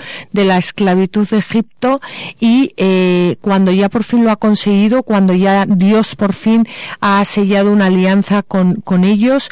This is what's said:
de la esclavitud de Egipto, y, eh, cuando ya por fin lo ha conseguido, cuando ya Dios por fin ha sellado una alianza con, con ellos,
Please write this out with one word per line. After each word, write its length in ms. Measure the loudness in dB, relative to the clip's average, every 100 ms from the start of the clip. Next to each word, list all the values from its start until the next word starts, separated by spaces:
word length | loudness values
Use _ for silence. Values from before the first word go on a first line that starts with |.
| -8 -16 -8
de 140 | -2 0
la 120 | 0
esclavitud 680 | -2 -2 0 0 0 -2 -2
de 120 | -2
Egipto, 600 | -2 -4 -4 -4 -2 -2 -6 -16 -16 -4
y, 340 | 0 2 0 -2
eh, 580 | 0 2 2 2 0 -2
cuando 320 | -2 0 2
ya 160 | 2 0
por 160 | -2 -2
fin 180 | 0
lo 80 | 2
ha 60 | 0
conseguido, 640 | 0 0 0 0 2 0
cuando 300 | 0 0 2
ya 320 | 2 2 0 0
Dios 500 | 2 2 2 0 -2
por 160 | -4
fin 340 | -2 0 0 0 -6 -16 -6
ha 240 | -2 0 0
sellado 480 | -2 0 0 2
una 140 | 2 2
alianza 540 | 2 2 0 0 -2
con, 340 | -2 0 0 -2
con 280 | -2 0
ellos, 460 | 2 2 2 0 -2